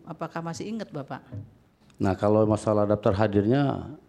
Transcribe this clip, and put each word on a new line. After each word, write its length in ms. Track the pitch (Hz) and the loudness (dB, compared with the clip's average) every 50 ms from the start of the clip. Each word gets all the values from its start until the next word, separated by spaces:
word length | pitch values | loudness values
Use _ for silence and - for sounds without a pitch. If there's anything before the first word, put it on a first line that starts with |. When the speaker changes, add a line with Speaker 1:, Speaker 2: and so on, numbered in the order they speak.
| - | -14
Speaker 1:
apakah 400 | - 165 - 170 156 - 175 165 | -14 -12 -10 -10 -8 -8 -8 -8
masih 240 | 170 165 - - | -8 -8 -8 -8
ingat, 240 | 202 226 220 196 - | -8 -8 -10 -10 -10
Bapak? 320 | - 147 131 - - - - - - 104 - - - _ _ _ _ _ _ _ _ | -10 -10 -10 -10 -12 -14 -14 -14 -14 -14 -14 -14 -18 _ _ _ _ _ _ _ _
Speaker 2:
Nah, 240 | - 101 98 92 - | -2 0 0 0 2
kalau 240 | - 104 107 107 110 | 2 4 4 4 4
masalah 480 | 107 107 101 - 110 107 104 104 101 | 4 2 0 2 2 2 2 2 2
daftar 240 | 104 104 - 117 98 | 2 2 2 2 2
hadirnya 800 | 98 110 104 98 101 98 107 127 139 143 135 117 92 87 101 147 - - | 2 2 2 2 2 2 4 2 2 2 0 -2 -4 -6 -10 -14 -18 -20